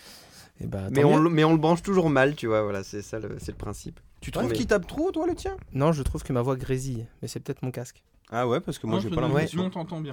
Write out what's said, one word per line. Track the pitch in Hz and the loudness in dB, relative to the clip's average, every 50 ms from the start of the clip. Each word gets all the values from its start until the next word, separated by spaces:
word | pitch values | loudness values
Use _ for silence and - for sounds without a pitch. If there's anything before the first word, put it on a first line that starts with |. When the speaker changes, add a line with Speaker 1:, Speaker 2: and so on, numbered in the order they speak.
| - - - - - - - - - - _ - | -20 -20 -20 -20 -20 -20 -20 -20 -20 -20 _ -12
Speaker 1:
Et | 104 113 | -8 -8
bah, | 104 98 95 98 | -6 -6 -4 -2
Speaker 2:
Mais | 131 139 | 2 6
Speaker 1:
tant | 147 147 | 6 6
Speaker 2:
on | - 156 | 8 6
Speaker 1:
mieux. | 156 | 6
Speaker 2:
le, | 170 | 4
mais | 165 151 156 | 6 6 6
on | 160 | 6
le | 165 156 | 6 6
branche | 151 160 170 165 | 4 4 2 2
toujours | - 202 196 185 165 160 | 2 2 2 4 4 4
mal, | 143 131 135 143 147 | 6 4 4 4 2
tu | - 123 | 0 -2
vois, | 113 110 107 | 0 2 2
voilà, | 107 101 101 98 98 | 2 0 -2 -4 -6
c'est | - - 104 | -8 -10 -10
ça | 101 - 110 110 | -10 -8 -8 -8
le, | 107 104 107 - | -8 -8 -10 -10
c'est | - - | -10 -10
le | 104 - | -10 -8
principe. | - 107 101 - - - - - - - _ - | -8 -10 -10 -10 -12 -16 -16 -18 -20 -20 _ -16
Speaker 3:
Tu | - - | -12 -8
trouves | - 175 233 349 | -4 -2 -2 0
Speaker 2:
Mais | - | 0
Speaker 3:
qu'il | - 233 - | 0 2 2
tape | 220 196 175 | 2 2 0
trop, | - - 285 320 381 | -2 -4 -4 -2 -2
toi, | - 320 311 | -2 -2 -2
le | 359 339 | -4 -4
tien ? | - - 381 381 - - - | -4 -6 -8 -8 -10 -12 -8
Speaker 1:
Non, | - 131 143 165 | -2 0 2 2
je | 165 143 127 | 2 0 -2
trouve | - - - | -4 -6 -6
que | - - | -6 -2
ma | 135 120 | -2 0
voix | 120 139 135 | 0 0 -2
grésille, | 127 127 - 131 127 131 139 120 110 113 - _ _ | -4 -4 -4 -4 -4 -4 -6 -8 -8 -10 -12 _ _
mais | - 117 | -12 -10
c'est | - 120 | -10 -10
peut-être | - - 135 - | -8 -10 -10 -8
mon | - 127 | -8 -8
casque. | - 123 120 - - _ _ _ _ _ _ - | -8 -8 -10 -12 -14 _ _ _ _ _ _ -6
Speaker 3:
Ah | 110 117 127 | -2 -2 0
ouais, | 120 120 165 | 2 0 0
parce | - - - - | -2 -4 -8 -6
que | - | -4
moi, | 110 170 190 | -2 -2 -2
Speaker 4:
Non, | |
Speaker 3:
j'ai | 208 - | -2 -2
Speaker 4:
je | 175 | -2
Speaker 3:
pas | 120 | 0
Speaker 4:
te | 127 | 0
Speaker 3:
l'impression. | 123 135 147 160 - - 175 185 | 2 2 2 0 0 -2 -2 -2
Speaker 4:
Non, | 190 | -2
t'entends | - 180 160 - 175 160 | -4 -6 -8 -8 -8 -8
bien. | 156 143 | -8 -10